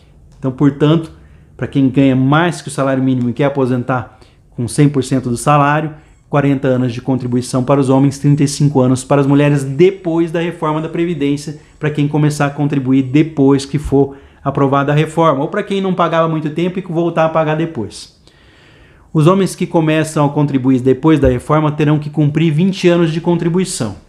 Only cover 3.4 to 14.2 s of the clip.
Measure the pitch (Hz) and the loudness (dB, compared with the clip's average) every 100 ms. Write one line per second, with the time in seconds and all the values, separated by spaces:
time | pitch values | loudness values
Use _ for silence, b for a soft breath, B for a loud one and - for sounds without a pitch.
3.4 | 143 139 127 127 120 127 - b b b | -2 0 -2 -2 -2 -4 -6 b b b
4.4 | _ - 117 - 147 131 127 131 123 117 | _ -8 -6 2 2 2 -2 -2 -2 -2
5.4 | 147 147 143 151 156 - B B - 143 | 2 2 2 0 -4 -10 B B -4 0
6.4 | 139 135 135 127 127 117 - 127 127 123 | 0 0 0 0 -2 -4 -4 -4 -2 -4
7.4 | 123 131 123 139 131 135 139 131 147 143 | -2 -4 0 0 2 2 2 0 0 2
8.4 | 139 - 143 139 127 131 - 143 139 143 | 0 2 2 2 2 0 0 0 2 2
9.4 | 143 143 135 135 185 190 165 165 170 165 | 2 0 -2 2 2 2 -4 -2 -2 -2
10.4 | 170 160 156 156 160 175 170 156 143 143 | -4 -4 -4 -4 -4 -4 -4 -2 -2 -2
11.4 | 156 151 B B 151 147 147 151 147 147 | -6 -14 B B -4 0 0 2 0 0
12.4 | 143 143 143 147 127 135 127 139 151 - | -2 -2 -2 -2 0 0 2 0 0 2
13.4 | 139 139 - 147 - 139 139 B | 4 4 0 -6 0 0 0 B